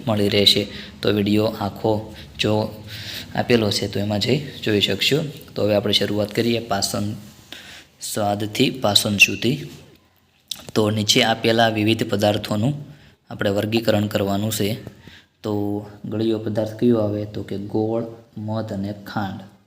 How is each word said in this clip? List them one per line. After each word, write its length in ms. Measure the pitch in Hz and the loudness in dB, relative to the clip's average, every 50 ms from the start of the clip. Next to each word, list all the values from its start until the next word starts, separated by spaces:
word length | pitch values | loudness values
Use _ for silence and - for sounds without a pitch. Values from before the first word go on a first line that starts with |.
| - - | -2 0
મળી 220 | 110 101 101 101 | 0 2 2 4
રહેશે. 340 | 101 101 101 98 - 110 101 - - - - - - - | 4 6 6 6 6 4 2 -2 -6 -14 -14 -16 -16 -4
તો 60 | - 110 104 | 0 0 2
વીડિયો 320 | 104 101 104 104 107 107 113 110 - 107 | 2 2 4 4 2 2 2 0 -2 -4
આખો 260 | 98 - - - 113 110 107 110 - - - - - - - | -4 -4 -2 0 0 0 0 -2 -8 -14 -16 -16 -18 -8 -2
જો 120 | - 107 107 107 107 107 - - - - - - - - - - - - - | 0 2 2 2 0 -2 -6 -12 -14 -14 -14 -12 -12 -10 -10 -12 -12 -8 -4
આપેલો 320 | - 110 - 120 117 110 104 | -4 2 4 4 4 4 2
છે 160 | 101 - - 101 | 0 -2 -4 -4
તો 120 | - 104 | -2 -2
એમાં 200 | 101 104 107 104 | -2 0 0 0
જઈ 200 | 95 - 120 147 147 - - - - | 2 2 2 0 0 -6 -12 -8 -2
જોઈ 180 | 117 107 104 | 2 2 2
શકશો. 380 | 98 - 101 98 - - 135 147 160 143 - - - - - | 2 2 0 0 0 0 2 0 0 -4 -8 -12 -16 -12 -6
તો 60 | - 104 | -2 0
હવે 100 | 104 104 | 2 2
આપણે 180 | 101 98 107 101 | 2 2 2 0
શરૂઆત 380 | 95 101 101 101 104 104 101 - | 0 0 0 0 -2 -2 -2 0
કરીએ 280 | - 113 117 117 117 | 0 0 2 0 0
પાચન, 440 | 113 - 107 98 101 - - 117 104 104 113 110 104 - - - - - - - - - - - - _ _ _ | -2 -2 -2 -2 -2 -2 -4 -4 -4 -4 -6 -8 -12 -18 -20 -20 -20 -20 -20 -18 -18 -18 -20 -20 -20 _ _ _
સ્વાદથી 720 | - - - 113 104 101 104 101 110 104 107 - 127 147 | -12 -8 -4 -2 0 0 0 0 -2 -4 2 2 2 2
પાચન 440 | - - - 107 101 - - 110 104 98 - | 2 0 0 0 2 2 0 0 4 4 4
સુધી. 320 | - 104 95 101 113 143 147 147 - - - - - - _ _ _ _ _ _ _ _ _ _ _ - - - - - | 4 4 0 0 0 0 0 -4 -12 -16 -18 -20 -20 -20 _ _ _ _ _ _ _ _ _ _ _ -14 -14 -14 -4 0
તો 80 | - 107 104 | 2 2 2
નીચે 300 | 107 107 104 104 - 131 120 | 2 0 0 2 4 4 6
આપેલા 460 | 110 117 113 - 117 113 113 117 113 | 4 2 2 4 2 4 6 6 4
વિવિધ 340 | 110 107 104 107 113 113 123 - | 4 2 2 2 2 2 0 -2
પદાર્થોનું 640 | - 101 104 104 107 107 104 - 110 107 104 135 147 - - - - - - - - _ _ _ | 0 2 2 2 2 2 -2 -2 -2 0 0 0 0 -2 -8 -14 -18 -20 -20 -20 -20 _ _ _
આપણે 200 | 117 - 110 104 | -8 -2 0 0
વર્ગીકરણ 580 | 98 101 104 107 110 117 110 - 104 104 104 104 | 2 2 0 2 0 0 2 2 2 2 2 0
કરવાનું 460 | - 104 101 98 98 101 104 110 110 - | 0 -2 0 0 0 0 -2 -2 -2 0
છે. 120 | 107 98 113 - - - - - - - - - _ _ _ _ - | 0 -2 -2 -4 -8 -14 -18 -18 -20 -20 -20 -20 _ _ _ _ -6
તો 100 | 113 104 104 101 101 101 101 107 - - - - - | -2 -2 -2 -2 -2 -4 -4 -6 -10 -16 -14 -10 -6
ગળ્યો 280 | 107 107 110 113 110 107 | -4 -2 0 0 0 0
પદાર્થ 360 | 107 107 104 110 110 107 - - | -2 -4 -2 -2 -2 -4 -2 2
કયો 200 | - 120 120 113 | 4 4 6 6
આવે? 240 | 107 104 104 104 107 | 4 0 0 -2 -4
તો 180 | 104 - 104 98 | -6 -8 -10 -8
કે 140 | - 98 98 | -6 -8 -8
ગોળ, 460 | 101 101 101 107 110 110 113 117 120 117 - - - _ _ 113 | -8 -4 -2 -2 0 0 0 -2 -4 -6 -10 -16 -20 _ _ -10
મધ 340 | 107 107 110 110 107 107 104 | -6 -6 -4 -4 -4 -4 -4
અને 180 | 98 98 101 104 101 - - | -4 -4 -6 -6 -8 -12 -8
ખાંડ. 300 | - 113 104 95 92 - - - - _ _ | -6 -4 -4 -4 -6 -10 -12 -16 -20 _ _